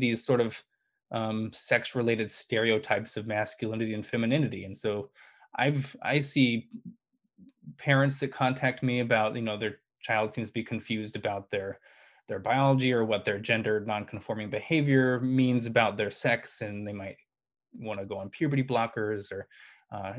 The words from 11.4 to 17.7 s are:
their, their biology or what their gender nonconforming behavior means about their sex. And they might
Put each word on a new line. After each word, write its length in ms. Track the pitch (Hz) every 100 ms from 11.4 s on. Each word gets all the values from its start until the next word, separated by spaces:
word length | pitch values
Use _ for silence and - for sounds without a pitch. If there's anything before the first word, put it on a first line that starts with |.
| -
their, 300 | 101 98 - - - - _ -
their 120 | 98
biology 520 | 101 131 139 131 127
or 140 | 120 110
what 180 | 101
their 160 | 107 104
gender 400 | 113 113 107 107
nonconforming 680 | 104 104 101 104 - 107 107
behavior 720 | 107 - 160 143 135 127 123
means 440 | 127 131 127 123 117
about 300 | 117 107 101
their 160 | 104
sex. 500 | - 135 117 - -
And 240 | 107 104 104
they 80 |
might 240 | 101 98 - _ _ _ _ _